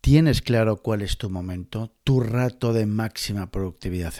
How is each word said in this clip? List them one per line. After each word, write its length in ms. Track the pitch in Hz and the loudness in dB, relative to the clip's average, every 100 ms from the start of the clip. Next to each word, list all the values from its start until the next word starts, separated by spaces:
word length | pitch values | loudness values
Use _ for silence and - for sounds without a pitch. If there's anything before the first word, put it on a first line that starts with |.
¿Tienes 400 | 127 147 160 120 | 6 6 6 2
claro 360 | - 117 110 104 | 2 2 2 0
cuál 260 | - 107 | -2 -4
es 160 | 101 - | -2 -4
tu 100 | 104 | -4
momento, 680 | 92 90 90 90 110 113 _ | -6 -6 -8 -8 -8 -10 _
tu 180 | - 131 | 0 2
rato 520 | 110 120 127 - 120 | 2 0 -2 -2 0
de 140 | 113 107 | 0 0
máxima 640 | 107 110 - - 101 92 | -2 -4 -6 -6 -6 -4
productividad 600 | 98 95 - 92 90 85 | -6 -6 -6 -6 -4 -6